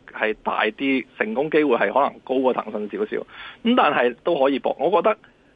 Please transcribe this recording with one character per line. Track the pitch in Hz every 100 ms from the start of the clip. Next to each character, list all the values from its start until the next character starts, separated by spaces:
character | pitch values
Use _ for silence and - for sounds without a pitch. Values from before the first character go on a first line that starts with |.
| -
係 | - 110 107
大 | - 190
啲， | 110 - 135 131 - -
成 | 110
功 | 117 156
機 | 156
會 | 147 113
係 | 101
可 | 131
能 | 127 -
高 | - 131
過 | 127
騰 | - 107
訊 | 107 107
少 | 101 -
少。 | - - - - -
咁 | 226 254
但 | 156
係 | 139 123 120
都 | 175 160
可 | 135
以 | 131
博。 | 107 -
我 | 156
覺 | 175
得， | 214 214 _ _ _